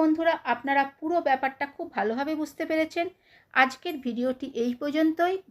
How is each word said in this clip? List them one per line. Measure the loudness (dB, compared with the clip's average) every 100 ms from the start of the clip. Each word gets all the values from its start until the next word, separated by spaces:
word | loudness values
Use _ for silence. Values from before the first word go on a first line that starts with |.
বন্ধুরা, | 2 4 2 0 -2
আপনারা | -2 0 0 0 -4
পুরো | -2 0 2
ব্যাপারটা | 0 0 -4 -8
খুব | -8 -8 -2
ভালোভাবে | -2 0 -2 -2
বুঝতে | -4 -6 -2
পেরেছেন। | 0 0 -2 -4 -6 _ -20 _
আজকের | 2 2 0 -8 -6
ভিডিওটি | -6 -2 -2 -4 -6 -4
এই | -4 -2
পর্যন্তই। | -2 2 2 2 0 0 -2